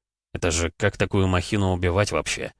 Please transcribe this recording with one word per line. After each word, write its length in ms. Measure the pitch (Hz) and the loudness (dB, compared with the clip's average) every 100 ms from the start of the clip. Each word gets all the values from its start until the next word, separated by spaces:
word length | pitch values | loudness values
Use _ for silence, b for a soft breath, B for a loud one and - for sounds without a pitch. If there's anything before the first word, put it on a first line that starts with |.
| _ _ _ | _ _ _
Это 180 | - 90 | -4 0
же 220 | 82 82 - | 0 -2 0
как 180 | 101 - | -2 0
такую 300 | 98 104 95 | 0 2 2
махину 460 | 90 - 104 98 | 2 0 0 0
убивать 400 | 90 90 87 104 | 0 0 0 0
вообще? 420 | 78 - - 64 - | 0 -4 -6 -8 -12